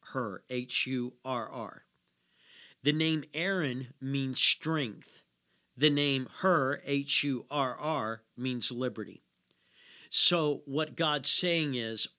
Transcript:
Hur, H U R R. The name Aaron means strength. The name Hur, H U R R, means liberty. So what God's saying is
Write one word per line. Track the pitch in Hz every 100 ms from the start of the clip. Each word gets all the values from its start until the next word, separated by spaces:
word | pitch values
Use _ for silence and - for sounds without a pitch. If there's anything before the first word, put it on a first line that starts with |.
| -
Hur, | 135 113 95 -
H | 127 127 - 127
U | 131 123 -
R | 131 123 110
R. | 127 107 - _ _ _ _ _ _ _ - - _
The | 143
name | 151 160 156 -
Aaron | 151 180 190 147 123 123 -
means | 135 139 135 123
strength. | - - 156 160 120 90 - - _ _ _ _ _ 123
The | 151
name | 143 147 135 127 -
Hur, | 190 165 135 143
H | 135 143 139 -
U | 143 127 -
R | 147 131 123
R, | 151 151 110 110 _ -
means | 127 123 -
liberty. | 120 127 107 101 - _ _ _ _ _ _ - - -
So | - - 175 151 143
what | - 135 156 131
God's | 160 147 -
saying | - 180 170 151
is | 127 113 113 -